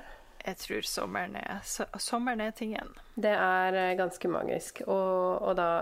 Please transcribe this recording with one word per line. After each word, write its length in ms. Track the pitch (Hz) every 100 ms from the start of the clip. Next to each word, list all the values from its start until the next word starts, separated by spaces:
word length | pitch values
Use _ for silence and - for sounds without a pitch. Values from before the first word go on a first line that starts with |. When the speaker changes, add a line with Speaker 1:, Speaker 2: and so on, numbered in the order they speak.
| - - - -
Speaker 1:
Jeg 180 | - -
tror 280 | - 107 -
sommeren 480 | - 180 196 180 -
er, 240 | - 196
so-, 220 | - - - 208
sommeren 440 | - 240 247 226
er 100 | 214
tingen. 420 | 220 220 214 - - - -
Speaker 2:
Det 180 | 214 202
er, 400 | 185 185 185 190
eh, 200 | 185 185
ganske 340 | 180 - 180
magisk. 500 | 160 - - - - -
Og, 540 | 190 190 185 180 180
og 120 | 190 185
da, 120 | 170 170